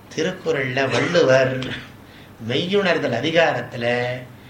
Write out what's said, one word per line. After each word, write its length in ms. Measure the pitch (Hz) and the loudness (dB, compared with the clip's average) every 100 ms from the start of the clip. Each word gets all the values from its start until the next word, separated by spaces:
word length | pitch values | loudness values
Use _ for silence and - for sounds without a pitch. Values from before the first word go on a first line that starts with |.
| - - | -14 -4
திருக்குறள்ல 760 | 170 180 165 151 127 127 135 | -4 -4 -4 -2 -2 -2 0
வள்ளுவர் 840 | 127 139 175 135 131 131 131 - - - - - - - - 113 | 0 2 4 6 6 4 0 -6 -8 -12 -20 -20 -20 -20 -12 -4
மெய்யுணர்தல் 760 | 139 180 202 190 160 135 117 | -4 0 0 2 0 0 -2
அதிகாரத்துல 840 | 147 165 156 127 117 123 120 120 123 127 127 - - | 0 2 2 2 -6 -6 -2 -2 -2 -6 -10 -20 -20